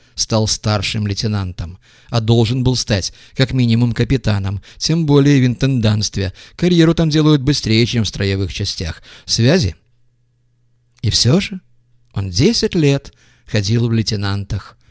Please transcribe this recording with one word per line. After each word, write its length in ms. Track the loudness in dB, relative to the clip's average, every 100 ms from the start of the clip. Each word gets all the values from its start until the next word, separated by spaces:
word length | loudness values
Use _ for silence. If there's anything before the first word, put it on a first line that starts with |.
| _
стал 320 | -10 -2 -2 -2
старшим 600 | -2 -2 -2 -2 -4 -4
лейтенантом, 720 | -4 -4 -4 -6 -8 -12 -14 _ _ -6
а 100 | -2
должен 440 | 2 2 2 0
был 120 | 0 -2
стать 380 | -2 -2 -4 -10 -12
как 200 | -2 -2
минимум 380 | 2 2 2 2
капитаном, 680 | 0 0 0 0 -2 -4 -8 -12 -8
тем 300 | -2 0 4
более 340 | 4 6 4
в 60 | 2
интенданстве. 880 | 0 -2 0 2 0 -2 -4 -6 -8 -18 -2
Карьеру 380 | 2 4 4
там 140 | 2 2
делают 320 | 2 4 4
быстрее, 460 | 2 -2 0 2 2
чем 180 | 0
в 40 | -2
строевых 440 | -2 -2 -2 -4
частях. 500 | -4 -8 -6 -10 -10 -18 -20
Связи». 500 | -6 0 2 2 0 -6 _ _ _ _ _ _ _ _ _ _ _ _
«И 80 | -2
все 320 | 0 2 2
же 220 | 0 -10 -16 _ _ _ _
он 160 | -8 -4
десять 460 | 0 2 2 -2
лет 400 | 0 0 0 -6 -20 _ _ -6
ходил 420 | -4 0 0 0
в 40 |
лейтенантах», 840 | 0 -2 -4 -4 -4 -6 -8 -10 _ _